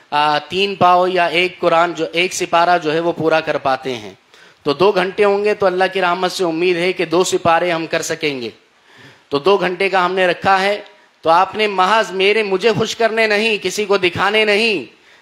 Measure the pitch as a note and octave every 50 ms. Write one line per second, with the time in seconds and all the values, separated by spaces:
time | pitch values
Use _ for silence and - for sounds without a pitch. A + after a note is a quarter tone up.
0 | _ - C#3+ D3 D3+ D3+ D3 D3 D3 - F3 F#3 G3 G3+ G3 E3 F3+ F3+ F3+ F3+
1 | F#3 F#3 F#3 F3 E3+ E3 D3+ F3 F3+ F3+ F3+ - F3+ E3+ E3 E3 F3 F3 D#3+ D#3
2 | D#3+ - - E3+ F3+ F#3+ - - F#3 E3 - E3+ E3+ F3 F3+ F3 D#3 D3+ D3 E3
3 | E3+ E3+ E3 - D#3 D#3+ D#3+ D#3+ D#3 D#3 D3 C#3 - C#3 C3 C3 - C3+ B2 A2+
4 | G#2+ G2 F#2+ _ _ _ _ - - - _ _ - D3 C#3 C3+ F3+ G#3 G3+ F3+
5 | F3+ G3 F#3 - G#3 G3+ G3+ G3+ G#3 G#3 G#3 G3+ G3+ F#3 F3+ F3+ F#3+ F#3 F#3 G3
6 | F3+ F3 F3 F#3 F#3 F3+ E3+ - F#3 E3+ D#3+ D#3+ F3+ F#3 F3+ E3+ F3 F#3 F3 -
7 | F3 D#3+ D#3 F3+ F#3 - F#3+ F3 - E3+ E3 E3 F3 F3+ E3+ E3 E3 D3 - E3
8 | D#3+ - E3 D#3 E3 D3+ C#3 B2+ A#2 A2 - _ _ _ _ _ _ _ - -
9 | - - - _ _ - - C#3 C#3 F#3+ G3+ F#3+ F3+ F3+ F3+ F3 G3 F#3+ F#3+ F#3+
10 | F3+ F3+ F#3 F#3+ F#3 F3+ E3+ - - G3 G3 F#3+ F#3+ G3+ G#3 G#3 - - - _
11 | _ _ _ _ - D#3 E3 F3 F#3+ F#3 - G#3 G#3+ G#3 G3 F#3 F#3 F#3+ G#3+ A3+
12 | G#3+ F3 F3+ F#3+ F#3+ G3+ G#3+ A3 A3 G3 F#3+ F#3 F#3+ A3+ G#3 - A3 G#3+ - -
13 | A3+ A3 A3 A3+ A3+ G#3+ G#3 G3+ A3 A3+ G#3+ G3 - F#3 - G#3 G#3+ F#3 G3+ G3
14 | F3+ F3 E3+ - F3+ G3 G#3+ A3 A3 G#3+ G#3 G3+ A#3 A3+ G#3 D#3 A#2 - _ _
15 | _ _ _ _